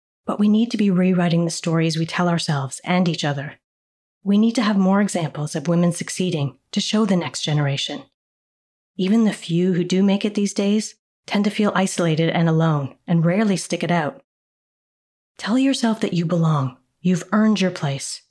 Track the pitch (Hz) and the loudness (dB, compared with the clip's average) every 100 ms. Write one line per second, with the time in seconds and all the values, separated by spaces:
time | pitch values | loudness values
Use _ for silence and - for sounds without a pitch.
0 | _ _ - - 208 214 233 208 202 180 | _ _ -8 0 2 2 0 0 2 2
1 | 185 180 175 165 170 - 170 165 165 156 | 2 2 2 2 0 -2 -2 0 0 -2
2 | 160 - 175 170 - 147 135 - - 180 | -4 -2 0 0 -2 -4 -4 -8 -4 0
3 | 180 151 151 143 147 - _ _ _ _ | 0 0 -4 -4 -8 -14 _ _ _ _
4 | _ _ 196 202 226 233 208 196 190 196 | _ _ 0 2 2 2 0 2 2 2
5 | 202 180 156 - 147 160 139 170 175 165 | 2 -2 -4 -4 -6 -4 0 2 2 0
6 | - - 185 156 139 - _ 208 - 214 | -6 -4 -2 -2 -4 -8 _ -6 -2 0
7 | 214 185 151 - - 151 143 139 - 147 | 2 0 -2 -6 -2 0 0 -2 -6 -10
8 | - _ _ _ _ _ _ _ _ - | -14 _ _ _ _ _ _ _ _ -4
9 | 185 226 214 - - 165 185 175 170 185 | 2 4 2 0 -2 0 2 0 0 2
10 | 196 196 214 208 202 - 202 214 - - | 2 2 0 -2 -2 0 0 0 -2 -12
11 | _ _ - 202 208 - 208 180 190 - | _ _ -4 -2 0 0 0 2 0 0
12 | 170 156 165 - 165 160 165 151 131 - | 0 2 2 2 2 4 2 2 -2 -8
13 | - 170 165 190 214 175 - 170 165 175 | -2 2 2 2 2 0 -2 -4 0 0
14 | 147 - _ _ _ _ _ _ _ _ | -2 -6 _ _ _ _ _ _ _ _
15 | _ _ _ - 190 247 269 269 233 220 | _ _ _ -12 -2 0 2 2 0 0
16 | 202 170 165 175 160 147 131 - _ _ | -2 -2 0 0 2 2 -2 -6 _ _
17 | 175 180 - 208 220 202 185 180 147 139 | -2 -2 0 2 2 2 0 -2 -4 -6
18 | - - _ | -8 -14 _